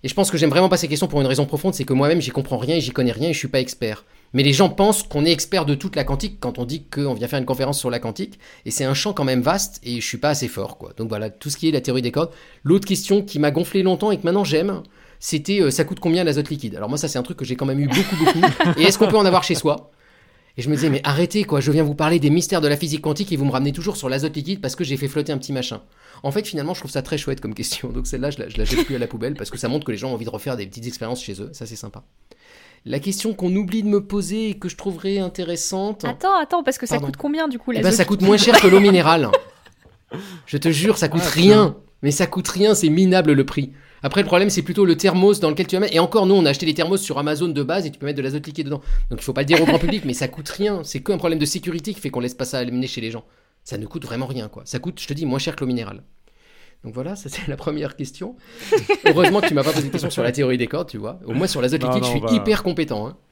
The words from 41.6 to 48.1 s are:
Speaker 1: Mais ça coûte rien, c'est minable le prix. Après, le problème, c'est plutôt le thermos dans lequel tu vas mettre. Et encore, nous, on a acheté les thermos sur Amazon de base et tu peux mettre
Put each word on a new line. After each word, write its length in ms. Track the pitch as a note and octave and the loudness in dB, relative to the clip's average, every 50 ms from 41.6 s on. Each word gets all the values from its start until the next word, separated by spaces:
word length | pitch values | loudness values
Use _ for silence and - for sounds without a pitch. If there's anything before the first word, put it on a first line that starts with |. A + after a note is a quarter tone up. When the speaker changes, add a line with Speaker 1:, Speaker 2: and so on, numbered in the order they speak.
| G#3 D#3+ - - - _ _ _ | 8 4 2 -4 -16 _ _ _
Speaker 1:
Mais 100 | - C#3+ | -2 0
ça 160 | C#3+ - E3+ | 2 2 0
coûte 200 | F3 - F#3 - | 0 0 -6 -6
rien, 280 | - - F3+ G3+ G#3+ G#3+ | -4 0 2 4 4 4
c'est 140 | G#3 - D#3 | 4 4 4
minable 440 | D3+ E3+ F#3+ F#3 F3+ F#3 E3+ D#3 D3 | 6 6 6 6 6 6 6 6 4
le 120 | C#3 C3+ | 4 2
prix. 280 | C#3 - - C#3+ C#3+ - - - - - - - | 0 -2 -4 -4 -6 -8 -18 -20 -20 -20 -6 -6
Après, 180 | C#3 - G3 | -2 0 0
le 60 | G3 | 0
problème, 220 | G3 F3+ F3+ G3 G#3 | 4 4 4 4 4
c'est 100 | G3 F#3 | 0 -2
plutôt 240 | D3 - F3+ G3+ G3 | -4 -2 2 2 4
le 100 | F3+ E3 | 4 4
thermos 440 | D#3 - F#3+ E3 F3+ F#3 G3+ G3+ G3+ | 4 4 2 4 6 6 6 4 4
dans 100 | - D#3 | 2 0
lequel 160 | D#3 D#3 F#3 | 0 0 -2
tu 80 | - - | -2 0
vas 40 | F#3 | 0
mettre. 140 | G#3 F3+ - | 0 2 4
Et 40 | D#3+ | 2
encore, 280 | G3+ E3+ - A3+ G3 | 2 4 4 2 4
nous, 80 | F#3 G3 | 6 6
on 100 | G3 E3+ | 6 6
a 60 | C#3+ | 4
acheté 140 | C#3 C#3 F3+ | 2 2 0
les 80 | D#3+ D3+ | -2 0
thermos 260 | - E3 E3 F#3+ F#3+ | 0 0 0 0 -2
sur 160 | G3 - D3 | -2 -4 -4
Amazon 300 | C#3 C#3+ D3 D3+ C#3+ F3 | -2 -2 -2 -2 -2 -2
de 160 | E3+ D3+ C#3+ C#3+ | -2 -2 -2 -2
base 220 | C3 E3 G3 F3 | 0 -2 -2 -2
et 40 | D3+ | -4
tu 60 | C#3 - | -8 -8
peux 60 | C#3+ | -8
mettre 120 | C#3+ | -6